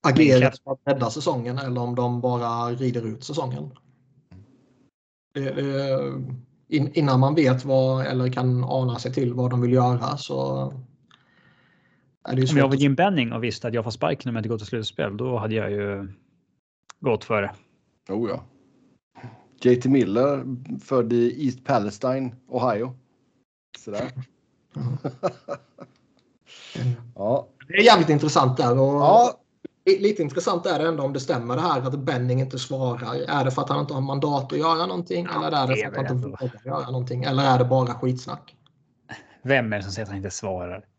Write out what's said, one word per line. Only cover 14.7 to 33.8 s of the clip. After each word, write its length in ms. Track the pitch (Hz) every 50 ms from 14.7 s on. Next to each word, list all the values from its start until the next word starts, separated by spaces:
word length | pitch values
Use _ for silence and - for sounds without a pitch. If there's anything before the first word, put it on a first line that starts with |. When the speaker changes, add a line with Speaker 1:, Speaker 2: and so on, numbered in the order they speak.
| - 113 107 - - - 139 104 98
Speaker 2:
då 200 | 104 123 131 123
hade 180 | 113 107 110 110
jag 160 | 110 104 98
ju 360 | 101 104 101 101 101 98 98 95 98 _ _ _ _ _ _ _ _ _ _ _ _ _ _ _ - _
gått 240 | - 135 113 107 -
för 180 | - 113 107
det. 120 | 98 90 95 - _ _ _ _ _ _ _ _ _ - 95
Speaker 3:
Oh 160 | 107 117 104
ja. 140 | - - - - _ _ _ _ _ _ _ _ _ _ _ _ _ - - 120 - - _ _ _ _
J 140 | - 127 123 123
T 80 | - 131
Miller, 560 | 139 135 113 92 101 117 131 143 143 135 123 127 127 123 131 - - -
född 340 | - - 139 127 117 110 120
i 320 | 120 117 120 120 - 151
East 180 | 127 123 - _
Palestine, 720 | - 135 117 101 104 98 - - 127 131 135 135 123 110 - _
Ohio. 480 | _ 127 123 123 127 107 104 120 127 127 - _ _ _ _ _ _ _ _ _ _ _ _ _ _ - -
Sådär. 320 | - 113 101 104 123 131 131 131 127 _ _ _ _ _ _ _ _ _ _
Speaker 1:
Mm. 220 | 147 135 120 147 - -
Speaker 3:
<laughs> 40 | 139 - - - 180 - - _ - - - _ _ _ - - _ _ _ _ _ _ _ _ _ _ _ _ _ - - - - - - 123 127 120 - - - -
Ja. 320 | - 98 107 127 143 - - _ _ -
Speaker 1:
Det 60 | 143 170
är 100 | 196 220
jävligt 260 | 233 220 185 160 156
intressant 480 | 151 147 156 151 135 175 135 127 127
där, 140 | - 139 120 123 135
och 140 | 135 139 143 143
Speaker 3:
Ja. 380 | 139 156 196 233 240 240 - _ _ _ _ _ - - _ _ _
Speaker 1:
li-, 140 | 190 196 190
lite 220 | 202 214 214 -
intressant 440 | 160 139 - 175 160 - 190 175 -
är 140 | 190 165 143
det 80 | 156
ändå 160 | 170 165 151 139
om 100 | 139 139
det 60 | 139
stämmer 360 | 127 - 151 120 117 120 123
det 60 | 147
här 200 | 165 175 147 131
att 180 | 127 131 135 143
Benning 400 | 131 156 143 123 123 123 123 131
inte 180 | 135 131 - 127
svarar. 560 | - - 135 135 131 123 120 113 120 113 123
Är 300 | 139 139 - 151 143 131
det 60 | 135
för 100 | 131 147
att 80 | 139 -
han 100 | 143 147